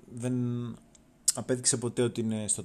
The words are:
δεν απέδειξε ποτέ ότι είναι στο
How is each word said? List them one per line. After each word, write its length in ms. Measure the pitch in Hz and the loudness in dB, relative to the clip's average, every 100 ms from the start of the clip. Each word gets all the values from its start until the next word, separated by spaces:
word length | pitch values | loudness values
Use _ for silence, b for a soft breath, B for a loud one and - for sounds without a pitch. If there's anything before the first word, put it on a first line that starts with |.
| - | -12
δεν 200 | 120 123 127 123 120 120 117 - - - _ - | -4 0 2 0 0 -4 -8 -16 -20 -20 _ -2
απέδειξε 420 | - 110 127 123 123 | -2 0 2 2 2
ποτέ 260 | 117 120 | 0 2
ότι 180 | 120 110 | 2 2
είναι 280 | 110 110 104 | -2 -2 -2
στο 160 | - | -4